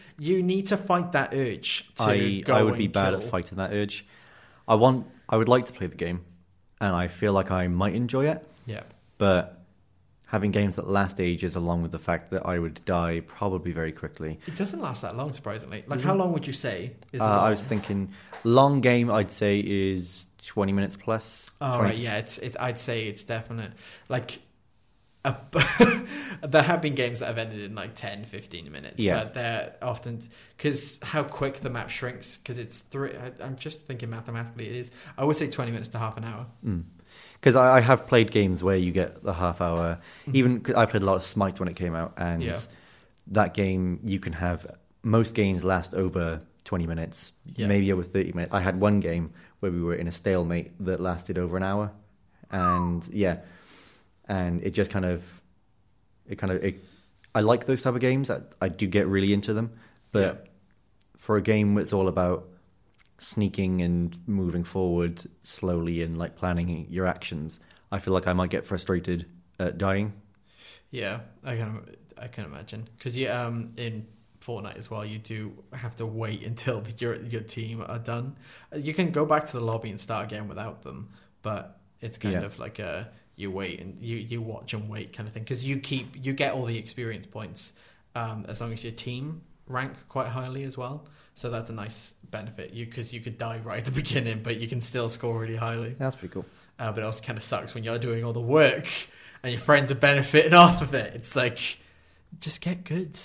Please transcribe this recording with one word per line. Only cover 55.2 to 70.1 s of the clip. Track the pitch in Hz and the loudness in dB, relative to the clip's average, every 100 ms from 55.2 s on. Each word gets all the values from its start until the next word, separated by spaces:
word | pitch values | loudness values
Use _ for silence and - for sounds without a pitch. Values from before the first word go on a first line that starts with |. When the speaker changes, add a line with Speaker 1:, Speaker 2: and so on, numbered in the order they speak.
| 87 - _ _ _ _ _ _ _ _ - | -6 -20 _ _ _ _ _ _ _ _ -14
Speaker 2:
it | 98 | -6
kind | 98 | -2
of, | 92 | 0
it, | 95 92 - - _ _ _ | 0 -4 -10 -20 _ _ _
I | 113 | 2
like | 107 120 - | 4 4 2
those | 131 | 0
type | 131 | 2
of | 123 | 2
games. | 127 131 139 | 2 2 0
I, | 90 - - | -4 -6 -4
I | 95 | -4
do | 85 98 | 0 2
get | 104 87 | 2 4
really | 98 98 | 4 4
into | 101 101 | 4 2
them, | 110 113 - - _ _ | -2 -2 -8 -20 _ _
but | 107 95 - | 2 2 0
Speaker 1:
Yeah. | - _ _ _ _ _ _ _ | -12 _ _ _ _ _ _ _
Speaker 2:
for | - 107 | 0 0
a | |
game | 98 107 104 | 4 4 6
that's | 104 82 | 4 2
all | 101 95 | 2 2
about | 90 90 90 - - _ _ _ _ _ - | 4 2 0 -4 -20 _ _ _ _ _ -14
sneaking | - - 101 98 95 92 | -8 0 0 2 0 2
and | 87 87 85 - - | 2 2 0 -4 -4
moving | 101 90 85 | -2 0 -2
forward | 85 98 92 87 85 85 - - | -2 0 2 2 0 -2 -12 -18
slowly | - - 95 87 85 85 | -14 -6 -2 0 0 -2
and, | 82 82 | -2 -4
like, | 82 - | -6 -4
planning | 90 87 85 82 80 | -2 0 0 -4 -6
your | 85 92 | -2 -2
actions, | - - 80 78 - - - - | -2 -6 -8 -8 -12 -20 -20 -8
I | 98 | -6
feel | - | 0
like | 92 87 | 0 2
I | |
might | 90 90 | 2 2
get | 87 - | -2 -4
frustrated | 92 - 92 85 87 85 - - - | -6 -2 -2 0 -4 -4 -14 -16 -6
at | 90 - | -4 0
dying. | 95 98 107 | 0 0 -2